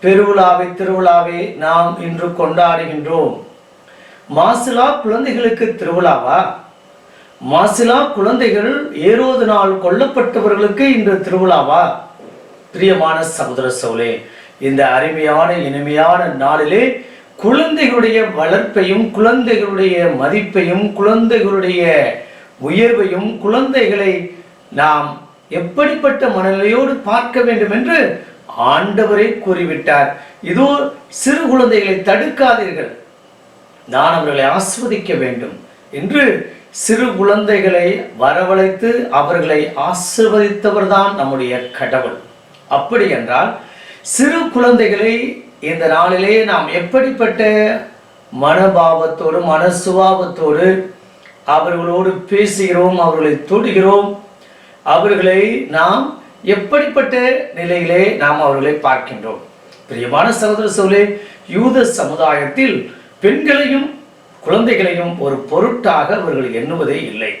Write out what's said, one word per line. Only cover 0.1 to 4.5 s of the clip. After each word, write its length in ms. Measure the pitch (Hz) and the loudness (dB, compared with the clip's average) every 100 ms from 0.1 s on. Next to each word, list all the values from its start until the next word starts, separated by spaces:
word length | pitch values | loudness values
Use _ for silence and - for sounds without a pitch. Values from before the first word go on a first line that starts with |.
| 196 202 196 185 180 180 175 | 4 4 4 4 4 0 -6
திருவிழாவை 600 | 190 185 180 170 175 170 170 - | -4 0 4 4 2 -4 -6 -4
நாம் 320 | 156 165 170 175 170 | 0 2 0 -2 -8
இன்று 220 | 165 175 | -6 -6
கொண்டாடுகின்றோம். 1040 | 175 160 165 170 165 165 151 147 165 139 - - - _ _ - - - - - 147 | -2 -2 2 2 2 -4 -8 -4 0 0 -4 -14 -20 _ _ -20 -20 -20 -20 -6 2
மாசிலா 500 | 185 | 2